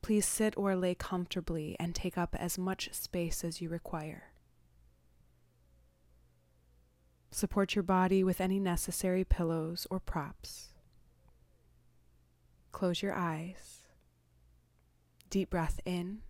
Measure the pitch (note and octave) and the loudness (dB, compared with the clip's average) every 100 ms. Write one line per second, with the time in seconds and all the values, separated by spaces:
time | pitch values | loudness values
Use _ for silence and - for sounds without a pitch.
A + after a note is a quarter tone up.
0 | - G#3+ G3 - G#3+ - G3 F#3 F3+ F3+ | 4 4 4 2 0 2 2 2 2 0
1 | - F#3 F3 - E3+ E3 D#3 - E3+ E3 | -2 -4 -2 -4 -2 -4 -4 -4 -4 -2
2 | F#3 E3+ E3+ - F3 - F#3 F#3+ - - | -2 0 0 0 -2 -2 -2 -2 -6 -8
3 | - F3+ E3+ - E3+ E3 E3+ E3+ - E3 | -4 -2 0 0 -4 -4 -6 -6 -6 -6
4 | D#3 - - - _ _ - _ - _ | -6 -10 -16 -20 _ _ -20 _ -20 _
5 | _ _ - _ _ _ _ - _ _ | _ _ -20 _ _ _ _ -20 _ _
6 | _ - _ _ _ _ _ - _ _ | _ -20 _ _ _ _ _ -20 _ _
7 | _ _ _ - G3 - G3 G#3 F3+ F#3 | _ _ _ -2 2 4 2 2 4 6
8 | F#3 F#3+ F#3 F3+ F#3 F#3+ F#3+ F3 - - | 6 6 4 4 2 2 2 0 -2 -2
9 | F#3+ F#3 F#3 - E3+ E3 D#3+ E3+ - F#3 | 2 2 4 4 4 0 -2 -4 -4 -6
10 | - - C#3+ - - - - - - - | -2 -4 -4 -10 -14 -14 -16 -20 -20 -20
11 | - _ - - - _ _ _ _ _ | -20 _ -20 -20 -20 _ _ _ _ _
12 | _ _ _ _ _ _ _ - F#3 F3 | _ _ _ _ _ _ _ -2 0 0
13 | G3 - F3 D#3+ E3 F#3 - - - - | -2 0 -2 -2 -6 -12 -18 -20 -20 -20
14 | _ _ _ _ - - _ _ _ _ | _ _ _ _ -20 -20 _ _ _ _
15 | _ _ - G3 F#3 F3+ D#3+ - - F3+ | _ _ -4 -2 0 0 0 0 0 -2
16 | F3+ G#3+ - | -4 -8 -12